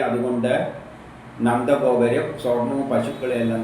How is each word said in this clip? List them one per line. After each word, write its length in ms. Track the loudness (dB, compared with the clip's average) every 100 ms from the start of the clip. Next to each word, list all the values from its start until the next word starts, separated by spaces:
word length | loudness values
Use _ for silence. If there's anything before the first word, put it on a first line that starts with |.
| 0
അതുകൊണ്ട് 460 | 0 0 0 2 0 -2 -8 -14 -18 -18 -20 -14 -2 2
നന്ദഗോപരും 840 | 2 2 2 4 4 4 2 -2 -2
സ്വർണവും 440 | 0 0 0 -2 0
പശുക്കളെയെല്ലാം 760 | 0 -2 -4 -2 0 0 0